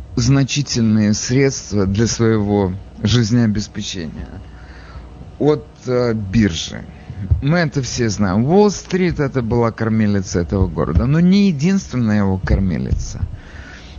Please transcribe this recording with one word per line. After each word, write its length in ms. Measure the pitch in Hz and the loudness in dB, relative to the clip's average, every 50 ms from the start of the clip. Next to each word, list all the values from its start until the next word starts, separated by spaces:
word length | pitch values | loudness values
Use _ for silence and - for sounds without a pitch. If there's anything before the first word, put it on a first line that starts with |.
| - - - | -12 -8 -4
значительные 1000 | - 117 123 139 139 139 - - 143 139 - - 120 113 110 107 110 104 104 107 | -2 2 4 4 4 4 2 0 -2 -2 -2 0 0 2 4 4 4 4 2 2
средства 720 | - - - 127 135 139 135 131 - - - - 104 95 | 0 0 0 2 4 4 2 2 -2 -10 -4 -2 0 0
для 220 | 95 98 104 117 110 | 2 2 2 0 0
своего 680 | - - 117 113 110 107 101 101 101 101 98 92 92 98 - - - - - | 0 0 2 2 2 2 2 2 2 2 2 0 -2 -6 -12 -16 -14 -4 0
жизнеобеспечения 1200 | 104 117 123 117 101 120 123 117 110 101 107 101 - - - 104 - - 98 82 73 - - - - - 98 - - - - - - - - - - - - - - - - - - - - | 2 2 2 2 2 2 2 2 2 0 -2 -4 -6 -8 -10 -10 -10 -8 -8 -10 -10 -10 -12 -14 -12 -14 -16 -16 -18 -18 -20 -20 -20 -20 -20 -20 -18 -18 -18 -18 -18 -18 -18 -18 -18 -8 -2
от, 260 | - 147 151 147 - - - - - | 0 2 2 0 -2 -12 -20 -14 -6
э, 280 | 127 123 123 123 120 113 | -2 0 0 2 0 0
биржи. 680 | 110 104 92 95 113 107 95 82 80 - - 53 55 - - - - - - - - - - - - | -2 -4 0 2 4 4 4 2 -2 -8 -8 -10 -12 -14 -14 -18 -20 -18 -16 -12 -10 -2 0 0 0
Мы 180 | 135 139 165 180 | 2 0 2 2
это 220 | 170 139 - 143 | 0 0 -2 -4
все 280 | 127 110 - - 120 110 | -4 -4 -2 -2 -2 -2
знаем. 360 | 95 95 104 95 87 107 120 | 0 0 0 0 2 0 2
Уолл-стрит — 760 | 143 175 202 208 208 - - - - 185 190 185 175 143 147 | 4 4 4 4 4 2 -2 -8 -4 -2 0 0 0 0 0
это 220 | 143 131 110 131 | -2 -2 -2 -2
была 300 | 117 110 120 120 117 113 | -2 0 0 0 0 0
кормилица 680 | 101 - 113 107 110 110 107 104 101 98 95 - - 92 | 0 -2 -2 0 2 2 2 2 2 0 -2 0 -2 -2
этого 260 | 87 80 104 98 92 85 | 0 0 2 2 0 0
города, 380 | 78 80 71 - 80 - 110 | 0 -2 -2 0 2 2 2
но 140 | 131 147 165 | 2 2 4
не 280 | 175 180 190 202 202 196 | 4 4 4 4 4 4
единственная 720 | 165 131 143 185 196 196 - - - 123 120 107 104 104 | 2 2 0 2 0 0 -2 -4 -4 -2 0 2 2 2
его 180 | 101 98 95 92 | 2 0 0 -2
кормилица. 840 | - - 113 98 98 92 78 62 65 - - - - - - - - - - - - - - - - - - - - - - | 0 0 0 0 2 0 -2 -2 -2 -2 -2 -4 -4 -8 -6 -6 -8 -8 -8 -14 -16 -18 -18 -18 -18 -18 -18 -20 -20 -18 -18